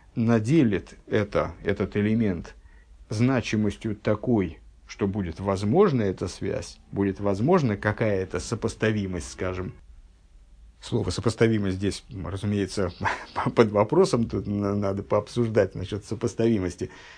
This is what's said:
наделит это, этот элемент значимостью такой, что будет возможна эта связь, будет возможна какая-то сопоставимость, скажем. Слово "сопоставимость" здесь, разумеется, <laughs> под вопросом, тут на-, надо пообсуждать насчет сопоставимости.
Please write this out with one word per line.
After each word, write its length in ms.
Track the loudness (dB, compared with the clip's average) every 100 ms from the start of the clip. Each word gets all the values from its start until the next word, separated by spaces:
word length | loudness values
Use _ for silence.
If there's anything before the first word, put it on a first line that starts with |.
| -10
наделит 840 | -2 2 2 4 4 4 2 -4 -16 -2
это, 460 | -2 0 -2 -2 -4
этот 320 | -4 -2 -2 0
элемент 600 | 2 2 0 -2 -8 -16 -20 -20 -20 -18 -6
значимостью 840 | 0 2 2 0 0 0 -2 -6 -4
такой, 640 | -2 0 2 2 2 -4 -20 -20 -14
что 200 | -4 -2
будет 320 | -2 -4 -4
возможна 640 | -2 0 2 4 4 4
эта 260 | 0 -2 -6
связь, 520 | -6 -6 -6 -8 -16 -8
будет 280 | -2 -2 0
возможна 580 | -2 0 2 4 2 0
какая-то 640 | -2 0 0 0 -2 -6
сопоставимость, 920 | -6 -4 -4 0 0 0 -2 -6 -8
скажем. 420 | -8 -6 -6 -8 -12 -20 -20 -20 _ _ -20 -20 -20 -20 -18
Слово 300 | -4 -4 -2
"сопоставимость" 680 | -2 -2 2 2 2 0 -2
здесь, 260 | -2 -4 -10 -10
разумеется, 720 | -8 -4 -2 0 0 -2 -4 -2 -4 -4
<laughs> 360 | -8 -4 2 4
под 160 | 6
вопросом, 580 | 6 4 4 4 2 0
тут 180 | -2 -2
на-, 280 | 0 0 0
надо 280 | 0 -2
пообсуждать 720 | 0 -2 0 -2 0 2 2 0
насчет 300 | -6 -8 -8
сопоставимости. 840 | -6 -4 0 0 2 -2 -4 -10 -10 -20